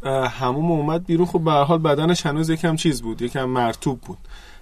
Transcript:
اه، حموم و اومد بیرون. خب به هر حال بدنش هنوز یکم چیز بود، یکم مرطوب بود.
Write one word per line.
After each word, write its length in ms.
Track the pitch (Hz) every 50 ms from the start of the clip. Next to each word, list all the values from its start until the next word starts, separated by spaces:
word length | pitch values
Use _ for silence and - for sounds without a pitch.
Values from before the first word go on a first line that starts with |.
| -
اه، 240 | 135 135 135 131
حموم 440 | 123 117 127 131 123 127 147 165 175
و 20 | 165
اومد 320 | 151 147 156 160 170 180
بیرون. 200 | - 165 160 180
خب 140 | 175 - 175
به 120 | 160 160
هر 120 | 151 143 143
حال 160 | 151 170 160
بدنش 460 | 156 156 143 147 156 170 175 - -
هنوز 240 | 151 143 156 160 160
یکم 260 | 160 160 175 165 160
چیز 260 | 160 - 165 135 117
بود، 200 | 113 113 110 110
یکم 240 | 117 120 - 135 131
مرطوب 560 | 127 127 127 120 113 110 - - 147 127 117
بود. 160 | - - 92 - - - - - - - - -